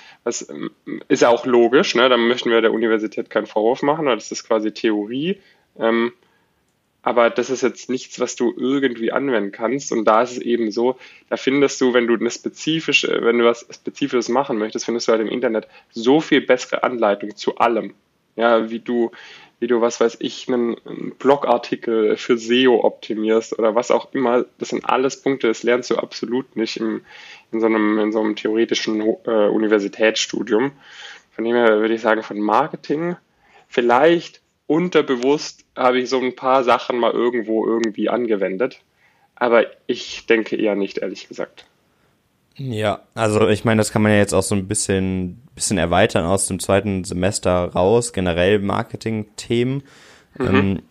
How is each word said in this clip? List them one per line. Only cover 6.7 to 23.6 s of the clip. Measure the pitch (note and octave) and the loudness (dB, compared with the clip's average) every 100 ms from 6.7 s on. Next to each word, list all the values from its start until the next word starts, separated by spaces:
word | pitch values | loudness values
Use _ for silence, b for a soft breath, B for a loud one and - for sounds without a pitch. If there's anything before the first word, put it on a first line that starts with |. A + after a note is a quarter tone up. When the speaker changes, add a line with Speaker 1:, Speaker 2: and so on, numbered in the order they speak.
| _ _ _ | _ _ _
Speaker 1:
aber | - A#2 A#2 | -2 2 2
das | A#2 A#2+ | 2 -4
ist | B2+ | -2
jetzt | B2 - - | -2 -4 -6
nichts, | B2+ - - | -8 -8 -6
was | B2 - | -6 -2
du | A#2+ - | -2 -2
irgendwie | B2 C#3 C3+ A2+ A2+ | -2 -2 -4 -6 -4
anwenden | A#2+ C#3 A#2 G2+ | -2 -2 -2 -4
kannst. | - A2+ C#3 - | -4 -4 -4 -4
Und | A#2 A2 | -2 2
da | A2 | 2
ist | B2 | 2
es | B2 | -4
eben | A#2 A#2 A2+ | -2 -2 -2
so, | G#2+ A#2+ B2+ B B - | -2 -2 -2 B B -8
da | A#2 | -6
findest | - C#3 C#3 - | -2 2 2 2
du, | C3 | 2
wenn | B2 A#2 | 2 2
du | |
eine | A2+ A#2 | 2 0
spezifische, | - A2 - - D#3+ D3+ C#3+ - - | -4 -8 -6 -4 -2 0 0 0 0
wenn | A#2 A#2+ | 2 4
du | A#2 | 2
was | A#2 - | 2 -6
Spezifisches | - - - C#3 B2 A#2 | -16 -14 -6 -2 -2 0
machen | B2 C#3+ A2+ | -2 0 -2
möchtest, | A2 A2+ - | -4 -4 -4
findest | A#2 - | -2 0
du | |
halt | A2+ | 0
im | G#2+ | 0
Internet | B2 B2 A2 - b _ | -2 -2 -2 -6 b _
so | A#2 A2+ D3+ | -4 2 2
viel | - C#3 | 4 0
bessere | A2+ B2+ - - | 2 0 0 -2
Anleitungen | A#2+ B2 A2 G2+ G#2 - | -2 0 0 0 -4 -8
zu | - - | -6 0
allem. | A#2 A2+ G2 - _ _ _ - | 0 0 -4 -12 _ _ _ -2
Ja, | A#2 A#2 A2 | 2 2 0
wie | A#2 | -6
du, | - A#2+ A2+ B B B B _ | -4 0 -2 B B B B _
wie | A#2+ | 0
du, | A#2+ | 2
was | A#2 - | 2 2
weiß | A#2 - | 0 0
ich, | B2+ - - | -8 -8 -4
einen, | B2+ A#2 A2 - | -2 -2 -4 -10
einen | - - - | -12 -12 -2
Blogartikel | C3 C#3+ - A#2+ - B2+ - A2+ G#2+ A2 | 0 2 2 -2 -2 -8 -2 0 0 0
für | - A#2+ | 0 -2
seo | A2 B2 C3 A#2+ | 2 2 4 4
optimierst | A2 - - G#2+ G#2+ A2 A2 | 2 -2 -6 -4 0 0 0
oder | - | -2